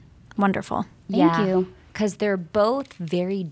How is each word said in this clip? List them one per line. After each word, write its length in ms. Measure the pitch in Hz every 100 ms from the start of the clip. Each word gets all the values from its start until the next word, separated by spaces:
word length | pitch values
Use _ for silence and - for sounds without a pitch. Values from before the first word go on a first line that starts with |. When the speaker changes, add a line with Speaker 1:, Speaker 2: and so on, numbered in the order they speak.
| - - - -
Speaker 1:
wonderful. 480 | 196 - - - - - -
Speaker 2:
Thank 60 | 220 214 165
Speaker 3:
Yeah. 80 | 190
Speaker 2:
you. 280 | 185 185 - -
Speaker 3:
'Cause 220 | - 214 -
they're 220 | 208 190
both 560 | 160 214 208 269 269
very 500 | - 170 180 180 196 170